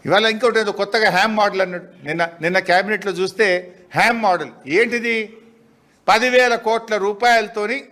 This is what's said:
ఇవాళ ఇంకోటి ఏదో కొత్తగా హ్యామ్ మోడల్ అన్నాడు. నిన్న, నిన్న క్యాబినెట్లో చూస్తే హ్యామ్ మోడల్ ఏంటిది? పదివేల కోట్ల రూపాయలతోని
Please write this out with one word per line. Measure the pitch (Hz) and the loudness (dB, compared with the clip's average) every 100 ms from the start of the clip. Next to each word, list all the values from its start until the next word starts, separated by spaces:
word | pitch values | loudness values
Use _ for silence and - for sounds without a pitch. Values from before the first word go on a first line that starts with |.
ఇవాళ | - 190 220 | 2 2 2
ఇంకోటి | 220 247 220 | 0 0 0
ఏదో | 208 196 | -2 -4
కొత్తగా | 202 226 214 180 | -2 0 2 2
హ్యామ్ | 214 214 | 0 2
మోడల్ | 202 190 | 0 0
అన్నాడు. | 185 180 - - 139 | -4 -4 -14 -16 -8
నిన్న, | 165 170 - | -4 -4 -2
నిన్న | 160 185 | -2 -2
క్యాబినెట్లో | 185 175 196 214 202 | 2 2 2 -4 -4
చూస్తే | 175 185 185 208 180 180 - - | -4 -4 0 0 0 -4 -20 -8
హ్యామ్ | 147 214 233 | 0 0 2
మోడల్ | 214 175 143 110 127 170 | 0 0 -4 -14 -2 0
ఏంటిది? | 233 240 233 226 208 - - _ _ _ _ _ - | 0 -2 -4 -4 -6 -14 -20 _ _ _ _ _ 0
పదివేల | 214 247 247 247 226 | 2 4 4 4 0
కోట్ల | 226 226 226 214 | 0 -2 -2 -4
రూపాయలతోని | 196 202 240 233 214 214 208 269 262 | -2 0 2 2 0 -6 -6 -6 -10